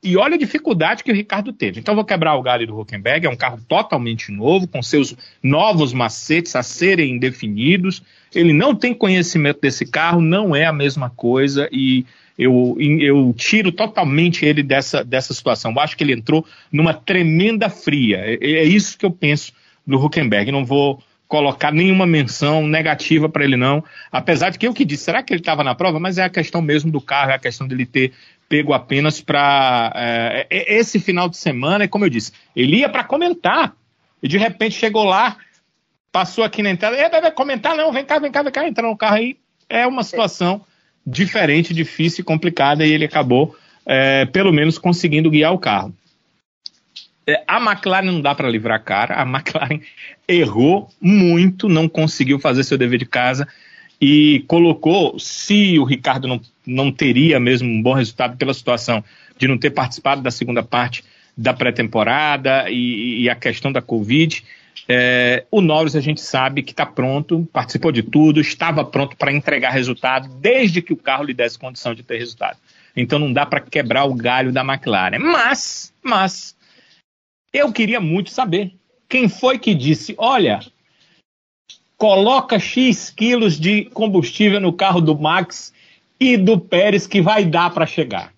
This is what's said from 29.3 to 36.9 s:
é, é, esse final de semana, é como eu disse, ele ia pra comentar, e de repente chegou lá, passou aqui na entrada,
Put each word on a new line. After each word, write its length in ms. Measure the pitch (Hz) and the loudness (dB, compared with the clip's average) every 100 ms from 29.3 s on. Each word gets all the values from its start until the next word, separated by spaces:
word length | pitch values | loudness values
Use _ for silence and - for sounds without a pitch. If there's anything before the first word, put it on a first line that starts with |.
| 143 143 139 131 123 117 | 0 2 4 2 2 0
é, 520 | - 117 117 117 110 139 | -4 -4 -2 -2 -4 -4
é, 260 | 190 - 214 | -6 0 0
esse 240 | 226 214 | 0 -2
final 280 | 170 180 175 | -2 -2 -2
de 80 | 165 | -4
semana, 480 | - 123 139 202 | -4 -2 -2 0
é 40 | 202 | 0
como 160 | 202 | 0
eu 40 | 202 | 0
disse, 240 | 117 104 _ _ | -2 -6 _ _
ele 220 | - 127 185 | -2 2 2
ia 100 | 277 | 2
pra 160 | 262 | -2
comentar, 680 | 233 277 349 349 - 254 320 _ _ _ _ _ | -4 -2 -2 -2 -2 0 -2 _ _ _ _ _
e 60 | 135 | -2
de 100 | 180 | 0
repente 380 | 226 220 220 214 | 0 -2 -4 -2
chegou 280 | 226 214 | -2 0
lá, 320 | 208 190 240 208 - _ _ _ _ _ _ | 2 2 0 -2 -20 _ _ _ _ _ _
passou 320 | 180 185 - | -4 -2 -2
aqui 180 | 220 214 | -2 0
na 80 | 208 | -2
entrada, 260 | 180 214 | 0 -2